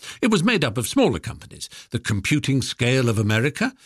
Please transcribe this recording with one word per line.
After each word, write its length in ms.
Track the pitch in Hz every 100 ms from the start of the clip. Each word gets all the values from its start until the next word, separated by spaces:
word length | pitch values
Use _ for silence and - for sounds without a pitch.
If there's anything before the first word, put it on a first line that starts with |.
| - -
It 100 | 240
was 120 | 214
made 200 | 202 208
up 140 | 139 113
of 100 | -
smaller 320 | 277 202 85
companies, 500 | - - - - - - -
the 80 | 120
Computing 640 | - 104 - 147 135 135
Scale 480 | - - 123 131 120
of 100 | 107
America, 540 | 104 110 143 - 247 -